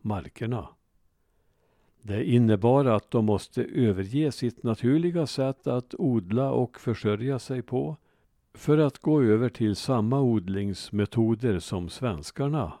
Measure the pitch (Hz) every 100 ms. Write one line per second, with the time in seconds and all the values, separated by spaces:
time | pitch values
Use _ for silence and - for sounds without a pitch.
0 | 110 98 78 - 117 120 - - _ _
1 | _ _ _ _ _ _ _ _ _ _
2 | 104 104 - 120 113 104 113 135 135 104
3 | - 120 107 98 - 123 - - 113 95
4 | 98 135 151 - 120 - 120 107 120 151
5 | 175 170 143 - 135 135 135 123 - -
6 | 135 113 90 113 135 123 123 - 120 107
7 | 110 104 127 127 - 131 - 127 147 151
8 | _ _ _ _ _ - - 151 143 -
9 | 151 151 117 110 123 - 110 98 - 123
10 | 107 139 127 110 90 98 101 92 - 104
11 | 101 117 113 110 120 90 - 98 87 -
12 | 127 78 78 - 143 151 90 -